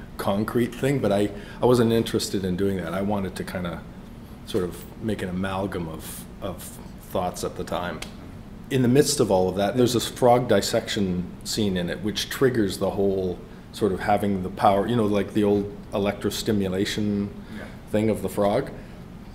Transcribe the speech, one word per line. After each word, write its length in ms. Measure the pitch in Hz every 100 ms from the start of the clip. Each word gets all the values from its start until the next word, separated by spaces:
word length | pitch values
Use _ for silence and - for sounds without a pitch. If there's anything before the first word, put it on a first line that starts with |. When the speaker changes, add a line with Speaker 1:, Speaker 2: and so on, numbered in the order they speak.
| - -
Speaker 1:
concrete 580 | - 101 107 120 120
thing. 260 | - 131 139
But 120 | 107
I, 180 | 101 104 - - -
I 60 | 120
wasn't 260 | 123 113
interested 520 | 113 113 107 - 107
in 120 | 92 90
doing 200 | 98 95
that. 160 | 82
I 80 | 90
wanted 320 | 101 104 95 -
to 80 |
kind 220 | 87 95 87
of 120 | 82 - - - - - - -
sort 180 | 107
of 120 | 90 - - -
make 200 | 113 101
an 60 | 98
amalgam 600 | 92 98 95 98 92 82
of, 360 | 80 - - - -
of 200 | 98 87 - - - - -
thoughts 340 | 101 90 -
at 120 | 87 -
the 80 |
time. 360 | 85 85 87 78 - - - - - - -
In 120 | 131
the 60 | 120
midst 320 | 135 147 -
of 100 | 110
all 180 | 95 92
of 80 | 90
that, 200 | 120 127
there's 160 | 117
this 160 | 117 -
frog 400 | - 123 123 127
dissection 800 | 104 - 117 - 110 95 90 87 -
scene 320 | - - 104 92
in 120 | 85
it, 140 | 78
which 280 | 104 - -
triggers 480 | - 135 120 101 87
the 120 | 95
whole 480 | 90 98 95 92 87 - - -
sort 200 | - 107
of 80 | 90
having 420 | - 104 104 98
the 60 | 92
power, 400 | - 113 101 95
you 80 | 120
know, 100 | 104
like 280 | 104 95
the 100 | 107
old 260 | 104 104 101 - -
electrostimulation 1400 | 104 101 101 104 - - 107 95 92 104 - 104 101 101 - - 107
Speaker 2:
Yeah. 80 | - - -
Speaker 1:
thing 180 | 107 110
of 120 | 95
the 60 | 92
frog, 420 | - 101 117 - - - - - - -